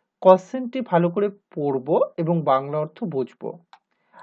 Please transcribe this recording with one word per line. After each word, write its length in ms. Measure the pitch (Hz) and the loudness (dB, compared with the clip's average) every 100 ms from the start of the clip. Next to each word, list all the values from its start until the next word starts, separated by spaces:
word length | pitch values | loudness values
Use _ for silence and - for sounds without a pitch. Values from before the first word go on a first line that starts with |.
| _ _ | _ _
কোশ্চেনটি 600 | 190 185 - 262 247 262 | 4 4 4 -8 -6 -6
ভালো 280 | 247 180 175 | 0 0 2
করে 200 | 175 202 | 0 -4
পড়বো 720 | 196 _ - 143 135 131 202 - - | -4 _ -6 -2 -2 0 0 0 -2
এবং 240 | 165 170 | -2 0
বাংলা 360 | 151 135 139 151 | 2 0 0 -4
অর্থ 260 | 151 - | -6 -8
বুঝবো। 560 | 202 139 127 - - - _ - _ _ _ - | -8 -4 -6 -8 -14 -14 _ -20 _ _ _ -20